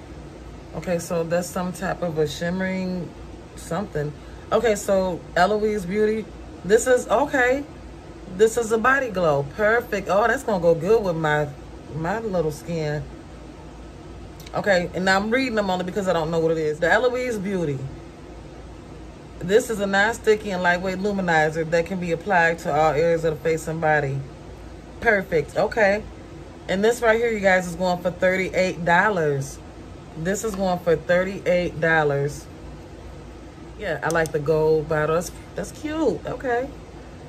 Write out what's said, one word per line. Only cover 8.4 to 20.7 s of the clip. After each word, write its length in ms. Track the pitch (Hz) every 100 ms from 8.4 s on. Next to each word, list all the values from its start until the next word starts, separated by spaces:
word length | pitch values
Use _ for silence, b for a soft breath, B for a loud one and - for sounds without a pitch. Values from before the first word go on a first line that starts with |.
| 220 240
is 140 | 220
a 80 | 226
body 300 | 240 269 254
glow. 360 | 190 165 143 139 -
Perfect. 520 | 208 233 233 202 156
Oh, 200 | 190 226
that's 160 | 262
gonna 180 | 247 190
go 120 | 170
good 280 | 160 170 226
with 140 | 196 165
my, 320 | 156 151 147 - - - - 139
my 240 | 165 214
little 320 | 226 185 156
skin. 500 | 147 - 170 151 147 139 - - - - - - - - - - - - - -
Okay, 360 | - 208 180 175
and 160 | 165 190
I'm 200 | 190 214
reading 260 | 247 262 220
them 120 | 196
only 160 | 180
because 240 | 185 208 185
I 60 |
don't 160 | 170 156
know 80 | 165
what 140 | 160
it 60 | 160
is. 200 | 151 151
The 120 | 165
Eloise 480 | 208 247 247 254 214
Beauty. 400 | 190 190 160 135 135 - - - - - - - - - - - - - - -
This 280 | 175 214 247
is 100 | 208
a 60 | 202
non-sticky 640 | 196 208 233 220 214 208
and 120 | 180
lightweight 360 | 180